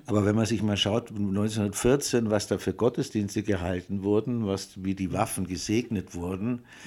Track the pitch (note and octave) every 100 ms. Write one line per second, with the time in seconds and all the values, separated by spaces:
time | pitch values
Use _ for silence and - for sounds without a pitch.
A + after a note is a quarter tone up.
0 | - G#2 G2+ G#2+ A2 A2+ G#2+ G2 G#2 A2+
1 | - A2 G2+ G2 G#2+ A2 G#2 G2+ A#2+ C#3
2 | - B2 A2+ G#2 - G2 - - A2+ -
3 | C3+ A2 G2+ A2+ G2+ F#2 E2+ F2+ - G2
4 | G2 G#2 A2 A#2+ G#2 G2 - - F#2+ G2
5 | F#2 F2 G#2+ - F2+ F2 - G#2+ - G2+
6 | - F2 F2 F#2+ A2+ B2 - -